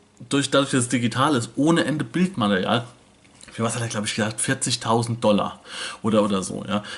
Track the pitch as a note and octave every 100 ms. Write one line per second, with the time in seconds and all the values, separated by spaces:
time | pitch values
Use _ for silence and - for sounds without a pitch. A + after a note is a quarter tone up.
0 | _ - - C#3+ C3+ C#3+ C#3 C3+ A#2+ B2+
1 | A#2+ A#2+ C#3 C3+ A#2 - D3 E3+ - D3+
2 | C3 E3 F3+ - G#2 G2 F#2+ A#2 - -
3 | _ _ _ - - - A#2 B2 A#2 A2
4 | G#2 - G#2+ A2 - C3 - - A#2 A#2
5 | A#2 A#2 A2 G2+ - - - - - -
6 | A3 A2 G#2 G2 F#2+ G2+ - G2+ -